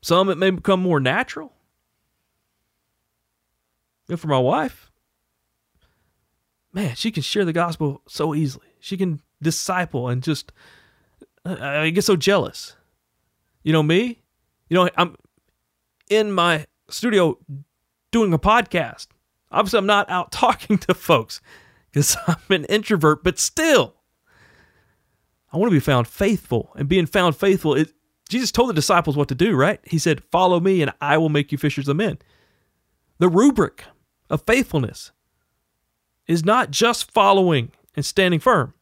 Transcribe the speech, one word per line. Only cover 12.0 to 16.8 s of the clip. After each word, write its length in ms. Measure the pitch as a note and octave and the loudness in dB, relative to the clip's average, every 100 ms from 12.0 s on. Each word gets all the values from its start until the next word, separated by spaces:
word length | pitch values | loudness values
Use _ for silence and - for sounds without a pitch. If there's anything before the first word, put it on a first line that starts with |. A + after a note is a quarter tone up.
so 120 | - F#3+ | 2 2
jealous. 600 | D#3+ G3 A#2+ - - - _ _ _ _ _ _ _ _ | 2 2 0 -8 -18 -20 _ _ _ _ _ _ _ _
You 100 | - | -2
know 100 | D#3+ | 0
me? 400 | D3+ E3+ B3 A#3 _ _ _ _ _ | 2 2 0 -6 _ _ _ _ _
You 60 | F3 | 0
know, 140 | F3 - | 2 2
I'm 180 | F3 - _ _ _ _ _ _ _ _ _ | -2 -2 _ _ _ _ _ _ _ _ _
in 220 | G#3+ G#3+ | 0 0
my 340 | F#3+ F3 D#3+ D3+ _ | 0 0 0 -4 _